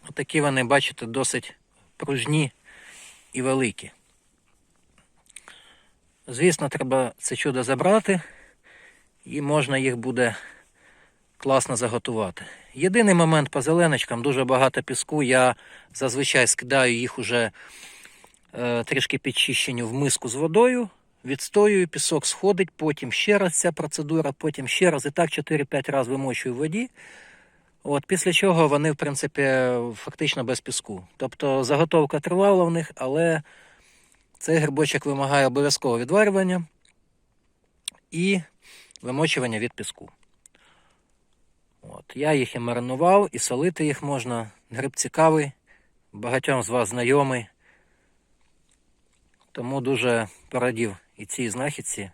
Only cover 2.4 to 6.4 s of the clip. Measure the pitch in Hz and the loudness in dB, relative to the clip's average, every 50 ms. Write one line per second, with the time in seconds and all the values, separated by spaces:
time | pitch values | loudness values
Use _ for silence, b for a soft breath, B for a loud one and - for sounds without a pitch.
2.4 | 151 135 _ _ B B B B B B B B B B B B B _ - 127 | 0 -2 _ _ B B B B B B B B B B B B B _ -8 -4
3.4 | 127 131 131 135 127 113 95 - - - _ _ _ _ _ _ _ _ _ _ | -2 0 0 0 0 -2 -4 -8 -16 -20 _ _ _ _ _ _ _ _ _ _
4.4 | _ _ _ _ _ _ _ _ _ _ _ _ _ _ _ _ _ _ _ B | _ _ _ _ _ _ _ _ _ _ _ _ _ _ _ _ _ _ _ B
5.4 | B B B B B B B B B B B B _ _ _ _ _ - 123 120 | B B B B B B B B B B B B _ _ _ _ _ -14 -4 2